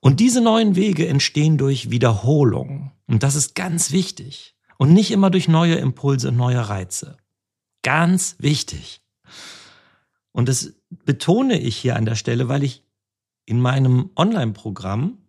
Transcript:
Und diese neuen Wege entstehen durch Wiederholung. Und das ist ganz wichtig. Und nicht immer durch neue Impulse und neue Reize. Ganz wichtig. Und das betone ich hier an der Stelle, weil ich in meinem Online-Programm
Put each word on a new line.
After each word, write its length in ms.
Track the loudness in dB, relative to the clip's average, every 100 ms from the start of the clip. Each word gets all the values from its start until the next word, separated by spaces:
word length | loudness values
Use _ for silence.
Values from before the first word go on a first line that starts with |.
Und 200 | 4 4
diese 200 | 4 4
neuen 360 | 2 2 2 2
Wege 300 | 0 0 0
entstehen 520 | 0 0 0 2 2
durch 320 | 0 -2 -2
Wiederholung. 1000 | 0 2 2 2 2 2 0 -6 -10 -12 _ _
Und 160 | 0
das 120 | 0
ist 200 | -2 -4
ganz 360 | -6 -6 -4 -2
wichtig. 680 | -2 -4 -8 -16 -18 -20 _ _ _
Und 160 | 6
nicht 180 | 6 6
immer 200 | 2 2
durch 180 | 2 2
neue 260 | 2 2
Impulse 540 | 0 -2 -4 -2 -2 0
und 80 | -2
neue 320 | 0 -2 -4
Reize. 480 | -6 -8 -12 -14 -20 _ _ _ _ _ _
Ganz 540 | -2 0 2 0 -2 -4
wichtig. 640 | -2 -2 -4 -12 -16 -20 _ _ _ -20 -20 -20 -20 _ _ _ _ _ _
Und 160 | -2 0
das 260 | -2 -6 -16 _
betone 680 | -12 -4 -4 2 2 2 0
ich 180 | -2 -4
hier 200 | -2 -2
an 80 |
der 100 | -2
Stelle, 340 | -4 -4 -2 -2
weil 140 | -2
ich 220 | -2 -6 _ _ _ _ _ _
in 160 | -4 0
meinem 500 | 0 2 4 2 0
Online-Programm 1040 | 0 0 0 -2 -6 -10 -10 -6 -4 -4 -8